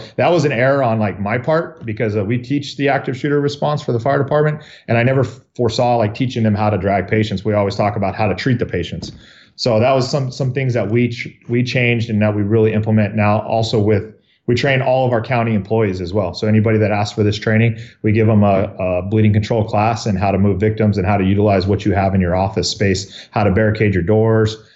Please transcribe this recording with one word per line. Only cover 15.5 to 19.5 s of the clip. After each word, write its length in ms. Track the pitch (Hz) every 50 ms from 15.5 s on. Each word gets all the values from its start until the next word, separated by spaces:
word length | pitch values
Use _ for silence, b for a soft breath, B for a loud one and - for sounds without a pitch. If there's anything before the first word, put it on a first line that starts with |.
| 113
employees 440 | 104 92 - 110 113 113 98 92 92
as 140 | 90 85 92
well. 220 | 107 95 87 -
So 120 | - - 107
anybody 300 | 107 110 104 113 110 107
that 140 | 107 101
asks 240 | 104 104 104 - -
for 80 | - 107
this 160 | 104 101 -
training, 400 | - 117 110 110 113 113 110 B B B B B -
we 80 | 110
give 160 | 104 113 110 110
them 160 | 110 104 101
a, 280 | 101 98 95 98 98 - -
a 220 | 95 92 90 90
bleeding 320 | 90 98 110 110 110 110 104
control 320 | 107 104 -